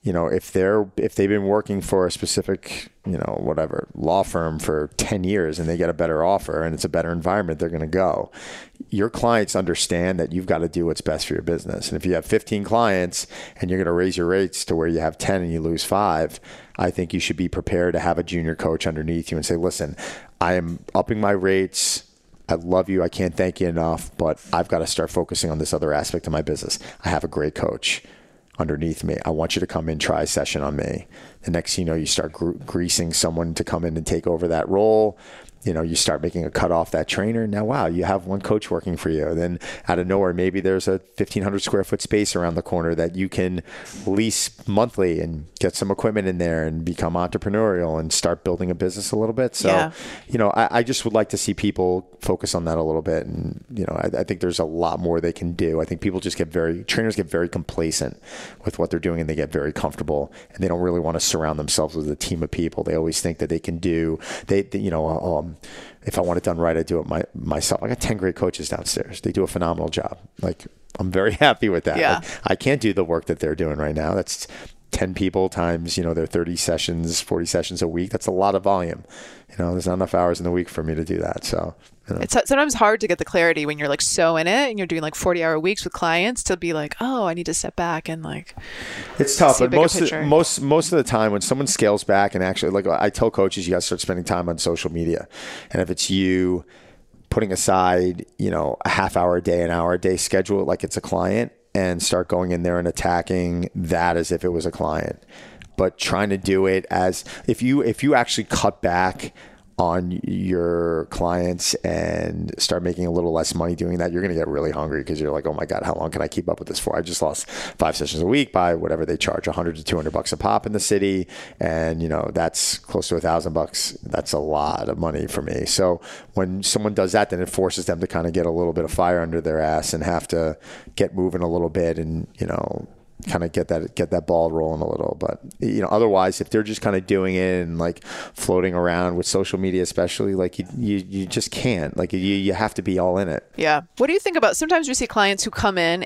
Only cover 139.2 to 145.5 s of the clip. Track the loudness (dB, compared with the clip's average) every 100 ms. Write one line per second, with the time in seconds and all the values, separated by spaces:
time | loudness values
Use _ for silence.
139.2 | 0 0 0 0 0 0 0 0 -2 0
140.2 | -2 0 -2 -4 -8 -4 -2 -2 -2 -6
141.2 | -4 -4 -4 -2 0 0 -2 -2 -2 0
142.2 | 0 2 2 0 0 -2 -2 2 2 2
143.2 | 0 -4 -6 -2 0 0 -2 0 2 2
144.2 | 0 2 2 2 2 2 0 -2 -2 2
145.2 | 2 2 -4